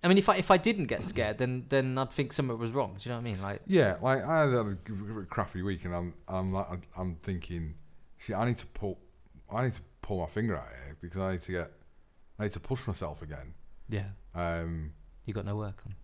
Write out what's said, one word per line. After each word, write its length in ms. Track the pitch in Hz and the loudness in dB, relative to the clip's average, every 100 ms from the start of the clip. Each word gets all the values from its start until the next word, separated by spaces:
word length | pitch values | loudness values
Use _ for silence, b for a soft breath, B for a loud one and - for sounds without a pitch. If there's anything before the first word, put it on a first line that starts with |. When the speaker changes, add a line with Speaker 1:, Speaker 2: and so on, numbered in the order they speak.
Speaker 1:
I 60 | 175 | 8
mean, 80 | 196 | 8
if 100 | 196 | 8
I, 80 | 190 | 4
if 160 | - | 8
I 60 | 185 | 8
didn't 300 | 214 214 135 | 8 2 0
get 140 | 110 - | 0 0
scared, 320 | - 107 113 | 0 0 2
then, 280 | 127 127 123 | 0 0 2
then 280 | 139 131 127 | 2 4 0
I'd 140 | 131 | -2
think 220 | - 131 | 0 -2
something 240 | - 131 113 | 0 0 0
was 140 | 117 | -2
wrong. 260 | 123 113 95 | 0 -2 -4
Do 80 | 120 | -6
you 80 | 120 | -6
know 60 | |
what 60 | 120 | -4
I 40 | |
mean? 100 | 98 | -4
Like 200 | 98 101 - | -4 -6 4
Speaker 2:
Yeah, 300 | 185 117 90 | 6 6 6
like, 200 | 123 135 107 | 4 2 4
I 140 | 160 | 4
had 80 | 147 | 6
a 280 | 123 107 95 - | 6 2 -2 -6
g-, 60 | |
g-, 320 | 104 101 110 92 | -8 -6 -6 -4
crappy 320 | - 95 92 | -2 -2 -2
week, 240 | 95 92 90 | -2 -2 -2
and 100 | 87 | -2
I'm, 180 | 87 - - | -4 -6 -6
I'm 240 | 92 92 | -2 0
like, 160 | 95 101 87 - - | 0 -2 -6 -10 -6
I'm 180 | 92 82 | -4 -4
thinking, 520 | - 92 - 87 80 76 b b b - | -4 -4 -4 -4 -4 -6 b b b -16
"Shit, 180 | - 98 | -6 0
I 80 | 120 | 2
need 120 | 120 | 0
to 80 | - | -4
pull, 320 | - 101 90 - - - - - | -6 -6 -6 -12 -20 -20 -20 -8
I 140 | 110 | -2
need 100 | 127 - | 0 -2
to 60 | - - | -10 -16
pull 180 | - 98 | -4 -2
my 60 | 82 | -2
finger 320 | - 113 85 | -2 0 -2
out 100 | - | -6
here, 300 | 60 67 76 | -14 -14 -12
because 220 | 87 85 | -8 -2
I 100 | 95 | -2
need 100 | 92 | -2
to 80 | - | -2
get, 180 | 90 82 - - - - _ - - | -4 -4 -10 -20 -20 -20 _ -20 -4
I 60 | |
need 80 | 104 | -4
to 80 | 92 | -4
push 260 | - 131 - | -4 -4 -4
myself 360 | 90 87 76 | -4 -6 -8
again." 320 | 73 73 65 76 - - - | -10 -10 -10 -14 -16 -16 -6
Speaker 1:
Yeah. 200 | 110 95 98 - 85 | -4 -4 -8 -12 -4
Speaker 2:
Um, 560 | 87 85 82 82 78 - - - - | -2 0 -2 -4 -6 -10 -18 -14 -8
Speaker 1:
You 80 | |
got 120 | 104 95 | -6 -2
no 100 | 104 | -2
work 280 | 104 98 - | -4 -8 -10
on? 100 | 98 | -12